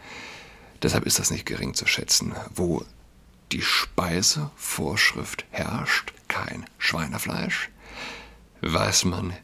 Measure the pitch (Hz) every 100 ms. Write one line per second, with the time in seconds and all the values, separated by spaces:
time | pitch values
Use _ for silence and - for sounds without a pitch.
0 | - - - - - - - - - -
1 | - - - - - 55 62 - - -
2 | - - - - - - 90 78 - -
3 | - - - - - - - - - -
4 | 90 85 - 78 73 - - - 78 110
5 | - - - - - - - 113 139 -
6 | - - - - - - - - - -
7 | 71 - - - - - - - - -
8 | - - - - - - - 80 104 95
9 | 92 90 95 87